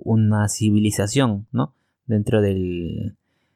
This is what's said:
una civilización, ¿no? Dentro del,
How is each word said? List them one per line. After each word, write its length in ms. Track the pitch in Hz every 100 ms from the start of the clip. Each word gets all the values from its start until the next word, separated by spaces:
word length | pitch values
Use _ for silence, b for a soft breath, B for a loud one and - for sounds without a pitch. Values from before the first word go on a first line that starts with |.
una 440 | - 110 107 107 104
civilización, 1000 | - 110 104 107 101 104 139 127 101 110
¿no? 240 | 113 143 _ _ _ -
Dentro 340 | 107 104 110
del, 760 | 101 95 90 87 82 - - - _ _ _